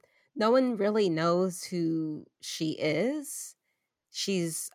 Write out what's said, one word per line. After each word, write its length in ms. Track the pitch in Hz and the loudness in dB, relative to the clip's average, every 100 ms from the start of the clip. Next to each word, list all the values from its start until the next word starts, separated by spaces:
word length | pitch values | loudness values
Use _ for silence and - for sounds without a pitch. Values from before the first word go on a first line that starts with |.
| _ _ _ - | _ _ _ 0
No 140 | 220 | 4
one 260 | 254 254 214 | 4 4 2
really 320 | 196 214 196 | 2 2 2
knows 560 | 160 170 175 185 175 | 2 2 2 0 -2
who 640 | - 180 165 160 156 151 - _ | -6 -2 0 0 -4 -6 -12 _
she 300 | - - 160 | -10 -6 -4
is. 840 | - 151 151 233 302 277 - - - _ _ _ _ _ | -2 0 2 0 -2 -6 -12 -14 -18 _ _ _ _ _
She's, 640 | - - 190 165 156 - | -6 -2 0 0 -4 -8